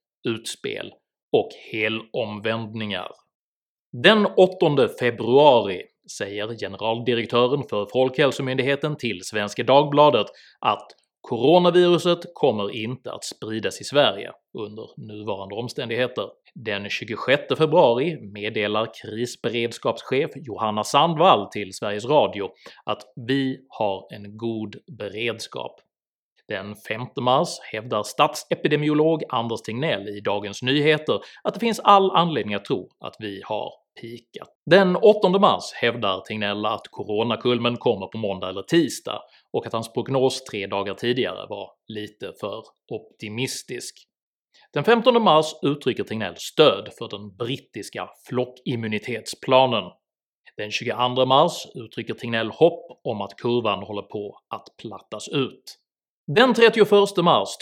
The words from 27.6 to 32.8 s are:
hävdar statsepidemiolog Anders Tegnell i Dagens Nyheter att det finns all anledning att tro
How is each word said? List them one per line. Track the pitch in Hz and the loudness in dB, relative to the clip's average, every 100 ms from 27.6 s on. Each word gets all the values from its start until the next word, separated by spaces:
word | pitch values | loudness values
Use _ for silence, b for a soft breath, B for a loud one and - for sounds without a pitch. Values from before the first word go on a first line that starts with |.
| - | -10
hävdar | 110 123 110 | -10 -4 -4
statsepidemiolog | 104 - 151 - - 170 160 147 151 151 160 156 - | -4 0 0 0 -6 -4 0 0 0 2 2 0 -2
Anders | 123 117 113 | -4 -2 -6
Tegnell | - 117 156 101 101 | -6 -4 -4 -4 -6
i | 104 | -6
Dagens | 104 101 101 101 | -4 -2 -4 -6
Nyheter | 123 147 147 151 151 101 B B | 0 2 2 2 0 -4 B B
att | - | -6
det | 196 | -2
finns | 233 214 | -2 2
all | - 202 190 | 6 6 6
anledning | 175 170 139 104 | 2 2 -2 -4
att | 101 | -6
tro | - 95 | -4 -6